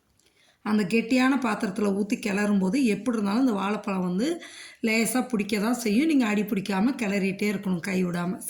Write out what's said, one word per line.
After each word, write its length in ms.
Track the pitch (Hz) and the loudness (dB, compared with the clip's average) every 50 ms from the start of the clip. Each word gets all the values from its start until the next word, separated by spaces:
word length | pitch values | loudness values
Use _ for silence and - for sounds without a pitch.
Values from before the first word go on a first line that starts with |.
| _ _ _ _ _ _ _ _ _ _ _ _ _ | _ _ _ _ _ _ _ _ _ _ _ _ _
அந்த 200 | 214 214 214 208 | -2 0 0 0
கெட்டியான 520 | 170 196 226 226 - 262 254 254 262 277 262 | 2 0 0 0 2 2 2 4 4 2 2
பாத்திரத்துல 520 | - 226 208 - - 202 185 - 208 202 196 | 0 0 -2 -2 -2 -4 -2 0 0 0 0
ஊத்தி 220 | 196 214 202 262 226 | 0 0 -2 -2 -4
கிளறும் 400 | - 214 190 202 208 208 208 196 | -2 -2 -2 0 2 2 2 2
போது 260 | 185 185 185 285 277 | 2 2 2 2 2
எப்படி 320 | 226 202 202 - 262 226 | 2 2 0 0 -2 -2
இருந்தாலும் 240 | 233 208 196 196 233 | 0 0 0 2 2
இந்த 120 | 269 262 214 | 2 2 2
வாழைப்பழம் 520 | 190 190 196 214 202 208 214 196 190 180 | 0 0 -2 -2 -4 -4 -4 -2 -2 0
வந்து 380 | 180 180 185 233 311 339 339 - - - - - - - - - | 0 0 0 0 0 -2 -4 -8 -14 -18 -20 -20 -20 -10 -4 -2
லேசா 460 | 226 220 226 226 - - 254 247 - | 0 2 2 2 2 0 -2 0 0
பிடிக்க 300 | - 202 202 208 226 208 | -2 -2 0 0 0 0
தான் 160 | 190 226 254 | 0 0 -2
செய்யும். 320 | 240 - 220 202 226 302 | 0 0 0 2 2 4
நீங்க 200 | 330 311 269 247 | 4 4 4 2
அடி 160 | 214 208 202 208 | 2 2 0 0
பிடிக்காம 520 | 208 - 196 185 - 202 190 202 254 277 | 0 -2 -4 -2 -2 0 2 2 0 0
கிளறிட்டே 520 | 277 233 196 202 202 185 190 185 - 208 208 208 | 0 -2 -2 0 0 0 0 0 0 -2 -2 -2
இருக்கணும், 280 | 190 202 190 185 170 | -2 -2 -2 -2 -2
கை 240 | 160 196 190 185 185 | -2 -2 -2 0 0
விடாம. 360 | 175 170 175 175 175 190 - - - | 0 -2 -2 -4 -4 -4 -6 -6 -4